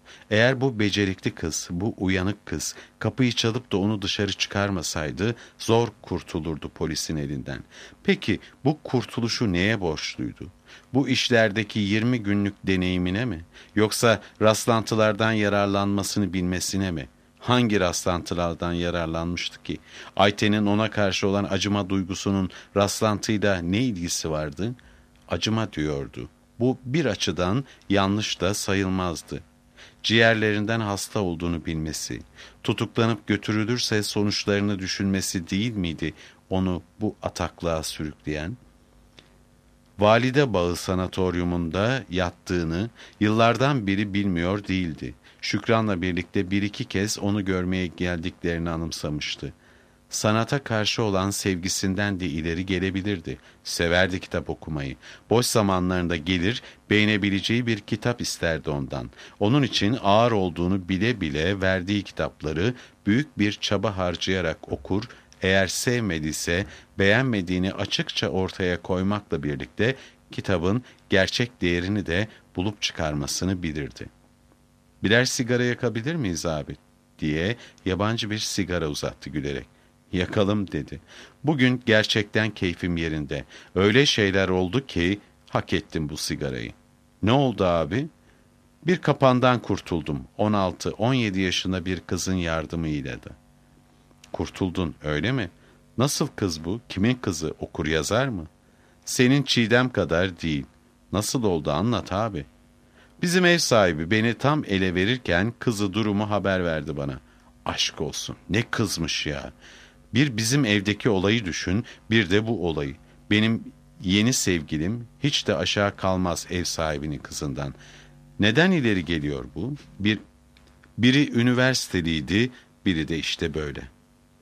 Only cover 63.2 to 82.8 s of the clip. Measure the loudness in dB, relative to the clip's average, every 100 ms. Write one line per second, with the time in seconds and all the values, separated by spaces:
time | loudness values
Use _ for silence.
63.2 | 0 -2 -2 -2 -2 0 0 -2 -2 -2
64.2 | -2 0 -2 -4 -8 -10 -4 -4 -4 -12
65.2 | -20 -4 2 4 2 0 0 0 0 -2
66.2 | -4 -4 -2 -2 -2 -10 -12 2 4 4
67.2 | 4 0 0 0 0 -2 -4 -4 -4 -4
68.2 | -2 0 -2 -2 -2 -2 -2 0 0 -2
69.2 | -4 -4 -4 -6 -6 0 0 0 -10 _
70.2 | _ -8 -2 0 2 0 -4 -16 _ 4
71.2 | 4 2 -4 -2 0 0 0 -2 0 -2
72.2 | -2 -8 _ -4 -4 -4 -6 -4 -4 -2
73.2 | -4 -4 -2 -2 -4 -6 -8 -12 -18 -18
74.2 | _ _ _ _ _ _ _ _ 2 4
75.2 | 4 -2 0 0 0 0 -2 -4 -4 -4
76.2 | -2 -2 -2 -4 -6 -12 _ _ _ -6
77.2 | -2 0 -2 -4 -10 -8 -4 0 0 -2
78.2 | -4 -4 -4 -4 -2 -2 -2 -4 -6 -8
79.2 | -8 -6 -4 -6 -10 _ _ _ _ -2
80.2 | 0 2 2 2 -2 -6 -8 -12 -16 -20
81.2 | -20 _ -2 4 4 2 4 4 4 0
82.2 | 0 0 -2 -2 -4 -2